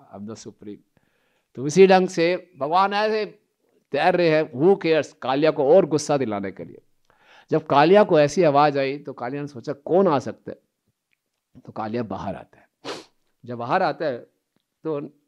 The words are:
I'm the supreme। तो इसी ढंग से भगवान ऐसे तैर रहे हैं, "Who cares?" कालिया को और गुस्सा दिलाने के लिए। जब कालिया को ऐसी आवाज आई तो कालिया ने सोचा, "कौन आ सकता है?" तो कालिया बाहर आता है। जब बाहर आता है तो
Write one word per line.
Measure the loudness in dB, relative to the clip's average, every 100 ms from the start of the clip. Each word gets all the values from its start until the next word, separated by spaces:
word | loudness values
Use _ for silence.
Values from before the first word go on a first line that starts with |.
| _
I'm | -18 -16
the | -16 -18
supreme। | -20 -18 -18 _ _ _ _ _ _ _
तो | -10 0
इसी | 6 6
ढंग | 6 2
से | 0 -2 -2 -8 -10
भगवान | -2 0 0
ऐसे | -2 -4 -4 -8 -12 _ _ _ _ _
तैर | -2 0 2
रहे | 2
हैं, | 2 -2
"Who | 0 2 2
cares?" | 2 0 -2 -6
कालिया | -4 0 0
को | 2 4 4
और | 4
गुस्सा | 0 -2 -2
दिलाने | -2 -6 -8
के | -12
लिए। | -18 -20 _ _ _ _ _ -20 -6
जब | -4 0
कालिया | 2 6 6
को | 4 4
ऐसी | 2 2
आवाज | 2 4 2 0
आई | -4 -6
तो | -12
कालिया | -12 -10 -10
ने | -12
सोचा, | -12 -12
"कौन | -10 -2 2 2
आ | 0
सकता | -4 -12 -16
है?" | -18 _ _ _ _ _ _ _ _ _ -20
तो | -18
कालिया | -12 -8 -8
बाहर | -8 -10 -10
आता | -12 -16 _
है। | _ _ -16 -16 -18 _ _ _
जब | -14 -10
बाहर | -4 -2
आता | -2 -4 -6
है | -8 -12 _ _ _ _ _
तो | -8 -8 -10 _